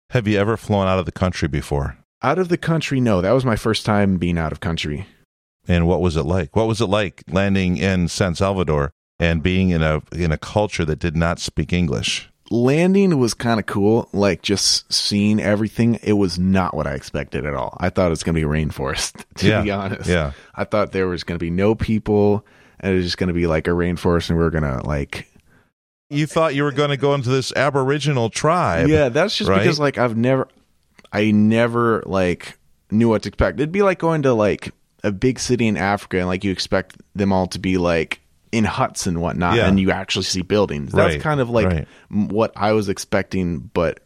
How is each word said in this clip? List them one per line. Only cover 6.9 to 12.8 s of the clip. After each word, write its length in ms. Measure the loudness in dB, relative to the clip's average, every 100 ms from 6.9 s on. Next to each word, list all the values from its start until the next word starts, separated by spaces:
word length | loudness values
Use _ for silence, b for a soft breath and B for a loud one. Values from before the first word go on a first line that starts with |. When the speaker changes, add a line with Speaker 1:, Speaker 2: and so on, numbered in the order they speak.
| 0 -2 -8 -6
Speaker 1:
landing 480 | -2 0 2 0 0
in 300 | 0 0 0
San 260 | 0 -2
Salvador 580 | 0 -2 0 0 0 -2 -6 _ -4
and 240 | 0 0
being 280 | 0 2 2
in 120 | 2
a, 200 | 2 0 -4
in 180 | -4 -2
a 60 | -2
culture 460 | -2 -2 -2 -2
that 140 | -4 -2
did 180 | -2 0
not 240 | -2 -2
speak 320 | -6 -6 -2
English? 560 | 0 0 -2 -4 -8 -10 _ -6
Speaker 2:
Landing 680 | 0 2 2